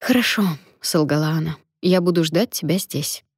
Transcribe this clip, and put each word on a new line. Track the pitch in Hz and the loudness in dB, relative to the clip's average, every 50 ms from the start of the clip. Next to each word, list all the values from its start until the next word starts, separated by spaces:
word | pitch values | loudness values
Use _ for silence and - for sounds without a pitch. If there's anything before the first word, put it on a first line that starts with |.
«Хорошо», | - - 254 247 233 - - - 208 185 160 139 - _ _ _ | -2 0 2 2 2 2 0 0 0 0 -2 -4 -8 _ _ _
солгала | - - - 175 151 139 143 151 156 156 | -8 -2 0 0 2 2 2 0 0 0
она. | 156 160 156 160 156 - _ _ _ _ | 0 -2 -2 -4 -6 -10 _ _ _ _
«Я | - 180 180 185 | 0 2 2 4
буду | 175 180 175 170 165 | 4 2 2 2 0
ждать | 156 151 165 220 247 | 0 0 0 0 0
тебя | - - - 147 - 190 | -2 -6 -2 -2 -2 -2
здесь. | - - - 135 147 - - - - _ _ | -2 -4 -6 -6 -6 -6 -8 -10 -14 _ _